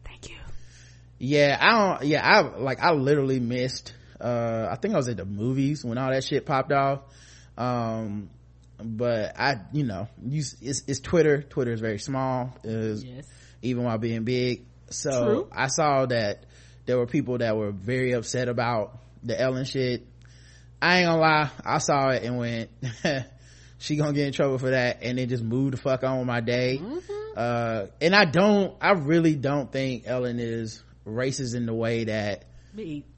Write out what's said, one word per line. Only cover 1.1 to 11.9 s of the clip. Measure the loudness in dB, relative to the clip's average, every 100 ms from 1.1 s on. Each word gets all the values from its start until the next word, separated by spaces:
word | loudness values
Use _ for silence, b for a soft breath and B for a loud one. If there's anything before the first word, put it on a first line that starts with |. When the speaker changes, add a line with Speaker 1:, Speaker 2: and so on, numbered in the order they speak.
| -8
Speaker 2:
Yeah, | 2 4 6 6
I | 6 6 4 2
don't, | 2
yeah, | 2
I, | 6 6 6 -2
like, | -4 2
I | 4
literally | 4 4 4 2 0
missed, | 0 -2 -2 -4 -14 B B -8
uh, | -4 -2 -2 -2 -4
I | -2
think | 0
I | 0
was | 0
at | -4
the |
movies | -6 -4 -2 0 0 0
when | -4 -2
all | 0
that | 0
shit | 0 -2 0
popped | 0 2
off. | 2 2 -2 -8 B B B B -6
Um, | -2 -2 -2 -4 -6 -8 -10 -20 -20 -20 -20 -14
but | -10 -2 0 0 -2 0
I, | 0 0 -4
you | -2
know, | -2 -4 -8 -10
you, | -6 -4
s-, | -6 -8
it's, | -8 -8 -6
it's | -8
Twitter. | 0 4 4 2
Twitter | 0 -4 -2
is | -2
very | -4